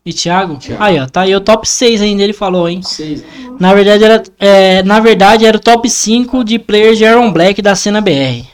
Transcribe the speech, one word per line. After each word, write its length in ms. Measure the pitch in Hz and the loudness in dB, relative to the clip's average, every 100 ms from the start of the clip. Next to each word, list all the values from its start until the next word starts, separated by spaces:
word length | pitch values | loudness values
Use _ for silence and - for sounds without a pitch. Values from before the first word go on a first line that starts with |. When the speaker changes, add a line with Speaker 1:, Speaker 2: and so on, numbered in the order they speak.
| - | -14
Speaker 1:
E 80 | |
Thiago? 420 | - 170 180 190 143 | -8 -4 -4 -4 -8
Speaker 2:
Thiago. 260 | - 117 | -12 -4
Speaker 1:
Aí, 180 | 208 165 | -2 -2
ó, 60 | 131 | -4
tá 160 | 180 | -4
aí 140 | 190 196 | -2 -2
o 60 | |
top 260 | 196 220 - | 0 -2 -2
seis 340 | - 247 226 | -2 0 0
ainda, 220 | 208 202 | -2 -2
ele 100 | 202 | -2
falou, 340 | 208 202 180 170 | -4 -4 -2 -2
hein? 120 | 180 | -6
Speaker 2:
Seis. 420 | 185 - 156 139 - - 254 254 | -10 -12 -10 -12 -14 -20 -16 -2
Speaker 1:
Na 140 | 185 | 2
verdade, 300 | 202 196 208 | 4 4 4
era, 200 | 220 220 - - | 4 2 -2 -4
é, 420 | 202 196 190 185 | 2 4 4 2
na 160 | 190 214 | 2 2
verdade, 440 | 226 202 196 220 220 | 2 4 4 4 2
era 120 | 220 | 2
o 20 | |
top 300 | 233 233 233 | 2 0 0
cinco 540 | - 208 233 247 254 | -4 -2 -2 -2 -4
de 140 | 220 226 | -2 -4
players 400 | - 208 220 220 | -2 0 2 4
de 60 | |
Iron 280 | 220 233 240 | 4 2 2
Black 300 | 165 185 202 | 2 0 0
da 140 | 208 196 | 0 -2
cena 240 | 208 208 | -2 -2
B 120 | 208 | 0
R. 360 | 139 135 120 123 | -2 -2 -6 -12